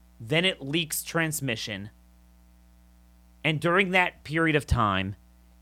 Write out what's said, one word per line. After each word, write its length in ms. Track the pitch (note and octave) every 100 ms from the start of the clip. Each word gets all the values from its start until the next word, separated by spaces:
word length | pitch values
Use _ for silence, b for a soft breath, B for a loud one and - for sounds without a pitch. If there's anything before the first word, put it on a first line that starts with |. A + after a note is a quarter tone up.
| _ -
then 240 | A2+ D#3
it 160 | F#3 -
leaks 440 | C#3 E3 D#3 -
transmission. 880 | - D#3+ D#3+ D3+ C3+ A2+ - G2 G#2 - _ _ - _ - - - - - - - - - -
And 160 | D3+ D3+
during 320 | E3+ F3+ F#3+
that 320 | F#3 F3 -
period 320 | - D#3+ D#3+ C#3+
of 100 | -
time, 520 | B2 G#2+ F#2+ F#2+ G#2+ - - - -